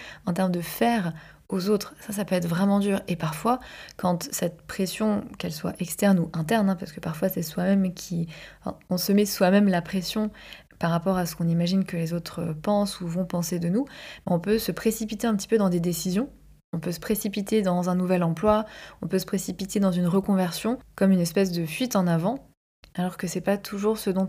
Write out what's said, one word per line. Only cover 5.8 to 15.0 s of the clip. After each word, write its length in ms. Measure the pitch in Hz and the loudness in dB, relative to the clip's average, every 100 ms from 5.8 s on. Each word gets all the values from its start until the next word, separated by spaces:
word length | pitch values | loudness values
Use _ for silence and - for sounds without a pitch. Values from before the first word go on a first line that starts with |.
externe 380 | 175 - 202 190 | -6 2 4 4
ou 120 | 165 | 2
interne, 340 | 170 156 226 202 | -2 0 2 2
hein, 80 | 185 | 0
parce 160 | - | -6
que 80 | - | -8
parfois, 300 | - 156 190 | -8 -2 -2
c'est 120 | 190 | -2
soi-même 520 | 165 - 180 196 185 | -6 -2 2 2 2
qui, 320 | 175 - 170 165 - - - | -2 -6 -4 -4 -8 -18 -12
enfin, 160 | - - - | -10 -8 -4
on 80 | 180 | -2
se 140 | 180 | 4
met 120 | 202 | 4
soi-même 440 | 208 - 185 196 208 | 4 4 6 6 6
la 120 | 175 | 2
pression 500 | 170 190 175 220 214 - - - - - | 0 -4 -2 -2 -4 -6 -20 -20 -18 -4
par 120 | 170 | 0
rapport 260 | 170 175 185 | 2 2 0
à 80 | |
ce 100 | 170 | 0
qu'on 140 | - 170 | -2 0
imagine 360 | 170 175 190 | 2 2 2
que 120 | 190 170 | 0 -2
les 160 | 165 | -2
autres 420 | 170 170 - 165 156 | -4 -6 -6 -6 -4
pensent 400 | 180 208 202 - | 0 2 0 -4
ou 60 | 175 | -6
vont 180 | 170 | -4
penser 340 | 180 175 170 180 | -2 -2 -2 -2
de 120 | 170 | 0
nous, 160 | 196 277 - - - - | 0 -2 -8 -18 -10 -2
on 120 | 175 | 0
peut 200 | 170 220 | 2 0
se 140 | 220 | 0
précipiter 540 | 180 226 220 | -2 -2 -2